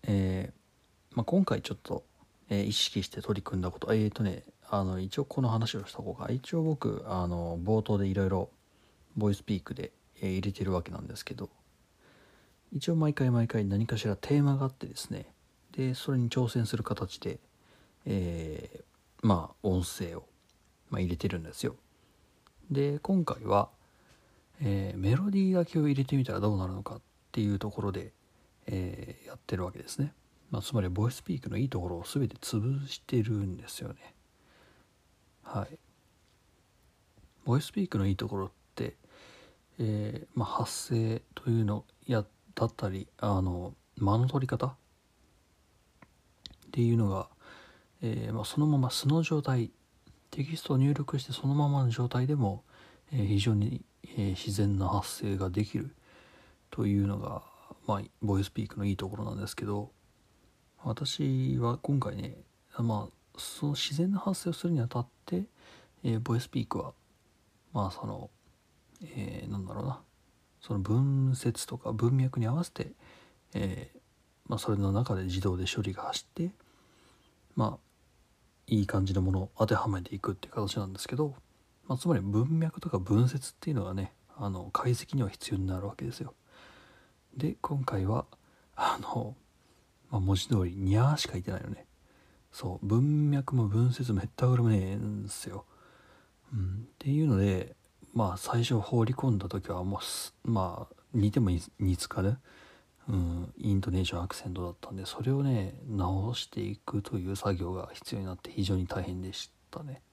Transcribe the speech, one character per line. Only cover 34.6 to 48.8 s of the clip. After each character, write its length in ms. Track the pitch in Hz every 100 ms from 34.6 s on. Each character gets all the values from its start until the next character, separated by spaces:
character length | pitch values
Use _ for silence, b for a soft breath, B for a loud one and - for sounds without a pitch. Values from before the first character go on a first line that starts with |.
| b b b b _ _ _ _
は 240 | - - -
い。 60 | - _ _ _ _ _ _ _ _ _ _ _ _ _ _ - _ -
ボ 100 | 123
イ 60 |
ス 100 | -
ピ 100 | -
ー 60 | 185
ク 120 | -
の 80 | 98
い 60 |
い 20 | 95
と 120 | 92
こ 100 | 98
ろ 80 | 95
っ 40 | _ _
て、 220 | - 120 - B B B B B B _ -
え 460 | 110 104 107 - -
ー、 20 |
ま 100 | -
あ、 60 | 107 -
発 280 | 110 - -
声 300 | 113 113 113 - -
と 160 | -
い 100 | 117
う 40 | 107
の 200 | 104 - _ -
や、 180 | 117 101 _ _ -
だ 120 | 117
っ 40 |
た 160 | - 104
り、 200 | 95 - -
あ 240 | 104 95
の、 320 | 92 87 90 - _ -
間 220 | 98 107
の 80 | 127
取 160 | 139
り 40 | 131
方 200 | 123 131
っ 80 | - _ _ _ _ _ _ _ _ _ _ _ _ - _ _ _ - - -
て 100 | -
い 120 | 117
う 40 | 117
の 120 | 104
が、 180 | 95 95 _ B B B B B _
え 240 | 113 110 110
ー、 40 |
ま 80 | 113
あ、 40 | 110
そ 140 | -
の 80 | 151
ま 100 |
ま 140 | 143